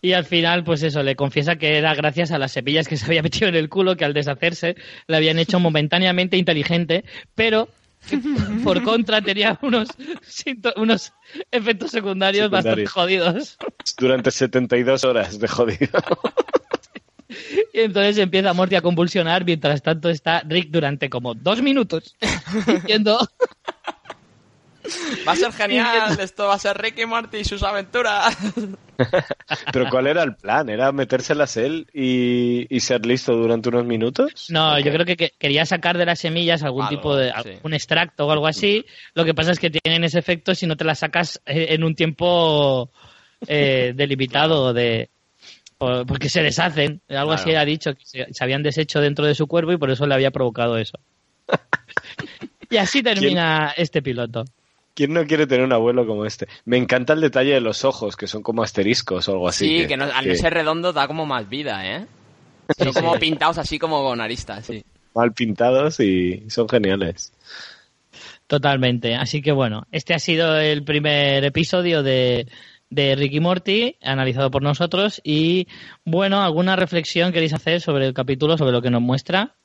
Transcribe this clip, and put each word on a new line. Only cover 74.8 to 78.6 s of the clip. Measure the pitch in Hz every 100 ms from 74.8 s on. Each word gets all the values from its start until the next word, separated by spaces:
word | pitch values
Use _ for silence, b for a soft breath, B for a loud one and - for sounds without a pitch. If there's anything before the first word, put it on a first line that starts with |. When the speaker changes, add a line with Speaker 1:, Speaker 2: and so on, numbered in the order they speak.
| 175 170 208 -
Speaker 1:
Y | - 151 160 180 180 B B B -
bueno, | 165 196 196
¿alguna | 190 156 180 185
reflexión | 180 170 156 - 175
queréis | 170 160
hacer | 151 - 175
sobre | 170 143 135
el |
capítulo, | 131 127 135 151
sobre | 160